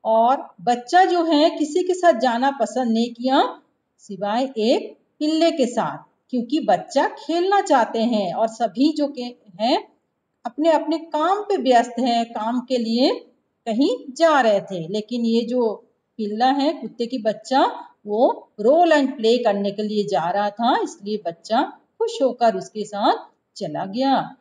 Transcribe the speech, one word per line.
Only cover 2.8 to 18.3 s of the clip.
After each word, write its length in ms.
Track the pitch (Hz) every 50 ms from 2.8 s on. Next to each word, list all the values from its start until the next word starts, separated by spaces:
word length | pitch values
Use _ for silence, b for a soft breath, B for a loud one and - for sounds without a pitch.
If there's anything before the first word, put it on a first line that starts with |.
| 254 233
नहीं 220 | 220 226 233 233 240
किया 480 | - 240 254 262 302 403 - - - _ _ _ _ _ _ _
सिवाय 560 | _ _ - 202 175 202 202 214 240 269 269 269
एक 400 | 220 208 226 302 427 - - - _ _ _ _ _
पिल्ले 320 | 302 302 320 320 330 330
के 140 | 320 320 254
साथ, 320 | - - 233 185 147 139 151 - _ _ _ _ _
क्योंकि 300 | - 247 226 - 277 320
बच्चा 480 | 240 196 190 170 - - - 269 302
खेलना 540 | 440 - - - - 320 349 349 392 403 403
चाहते 400 | 381 392 - 254 220 - - 226 220
हैं 300 | 240 240 208 196 175 160
और 140 | - 226
सभी 460 | 220 226 - 240 214 170 214 269 320 311
जो 140 | 294 294
के 160 | 269 277 247 240 247 247 _ _ 208 170 170
हैं 260 | 214 240 302 427 427 _ _ _ _ _ _ _ _ _ _ _ _
अपने 260 | 240 - - 302 330
अपने 260 | 311 294 311 311 320
काम 440 | 311 320 - - 302 311 349 392 415
पे 160 | 415 403 403
व्यस्त 360 | 320 240 262 247 233 240 247 - -
हैं, 260 | 254 254 233 233 233
काम 360 | 233 - 226 214 226 247 247
के 160 | 247 - 262
लिए 360 | 240 226 220 226 233 262 330 494 466 - _ _ _ _ _ _ _ _
कहीं 480 | 233 214 220 277 370 508 494 - - 247
जा 280 | - 330 330 302 277
रहे 200 | 247 226 208 196
थे। 260 | 165 - 190 175 160
लेकिन 380 | 160 196 214 208 _ 240 240 233
ये 160 | 226 226 233
जो 320 | 240 214 247 254 240 220 - - _ _ _ _ _ _ _
पिल्ला 340 | - 220 202 214 214 247 262
है 220 | 277 285 269 302 330
कुत्ते 320 | 269 240 220 - - 233
की 120 | 233 254
बच्चा, 680 | 247 208 220 202 214 - - 254 269 330 480 466 - - - _ _ _
वो 440 | 208 208 214 262 339